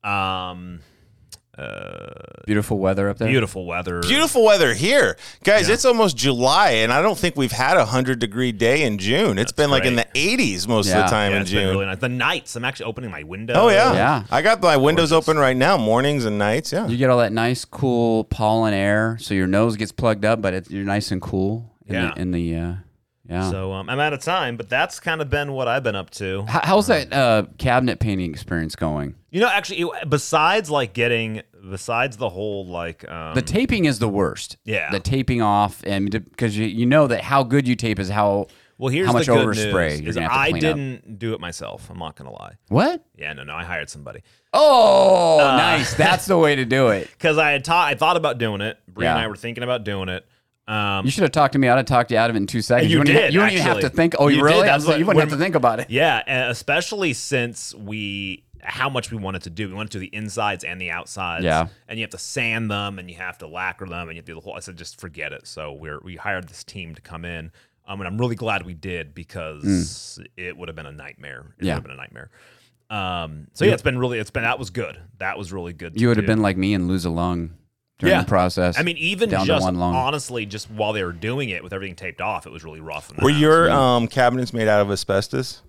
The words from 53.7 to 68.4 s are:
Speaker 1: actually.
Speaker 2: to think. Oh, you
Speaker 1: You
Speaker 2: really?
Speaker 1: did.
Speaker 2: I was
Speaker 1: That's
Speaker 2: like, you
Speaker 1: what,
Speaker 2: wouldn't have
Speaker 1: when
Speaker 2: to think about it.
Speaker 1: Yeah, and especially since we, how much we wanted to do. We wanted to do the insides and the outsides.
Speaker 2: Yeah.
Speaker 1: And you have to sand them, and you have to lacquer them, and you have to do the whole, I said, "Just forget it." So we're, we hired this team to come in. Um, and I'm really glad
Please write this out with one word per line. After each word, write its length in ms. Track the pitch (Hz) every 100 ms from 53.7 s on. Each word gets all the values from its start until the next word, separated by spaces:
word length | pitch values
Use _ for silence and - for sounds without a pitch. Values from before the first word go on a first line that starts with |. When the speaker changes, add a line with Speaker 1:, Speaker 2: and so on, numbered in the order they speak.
| 175
Speaker 1:
actually. 120 | 147
Speaker 2:
to 60 | -
think. 200 | 165 -
Oh, 80 | 147
you 100 | 143
Speaker 1:
You 60 |
Speaker 2:
really? 180 | 143 170
Speaker 1:
did. 80 | 202
Speaker 2:
I 60 | 143
was 80 |
Speaker 1:
That's 40 | 151
Speaker 2:
like, 60 | 151
you 60 | 180
Speaker 1:
what, 100 | 170
Speaker 2:
wouldn't 160 | 151
have 80 | 147
Speaker 1:
when 0 |
Speaker 2:
to 60 | 180
think 100 | 165
about 240 | 123 113
it. 80 | -
Speaker 1:
Yeah, 320 | 120 160 120 -
and 240 | 131 127
especially 600 | 117 - 147 175 214 180
since 600 | 123 - 135 120 117 -
we, 720 | - 104 110 101 98 98 90 _ -
how 260 | 87 - 131
much 200 | 127 -
we 80 | 113
wanted 240 | 95 95
to 60 | 95
do. 180 | 85 104
We 60 |
wanted 180 | 95 107
to 40 | 101
do 20 |
the 140 | 95 104
insides 480 | 107 107 104 92
and 160 | 71 90
the 120 | 90
outsides. 520 | 85 - - 90 85
Speaker 2:
Yeah. 240 | 90 80 85 - _
Speaker 1:
And 100 | 113
you 60 |
have 80 | 110
to 80 | -
sand 500 | - - 117 113 113
them, 300 | 101 101 98
and 100 | 90
you 60 | 85
have 220 | 92 87
to 80 | 80
lacquer 400 | 85 92 87 95
them, 220 | 85 85
and 20 |
you 60 | 82
have 80 | 82
to 60 |
do 20 | 82
the 60 |
whole, 120 | 98
I 60 | -
said, 180 | - 87
"Just 240 | 82 -
forget 300 | 92 76 76
it." 140 | 71 -
So 260 | - 76
we're, 260 | 71 78 73
we 140 | 90 90
hired 300 | 104 95 87
this 160 | 85
team 300 | - 101 85
to 80 | 80
come 240 | - 85 87
in. 260 | 85 80 _ _ _ _
Um, 120 | 98
and 60 | 92
I'm 120 | 104
really 160 | 123
glad 280 | 113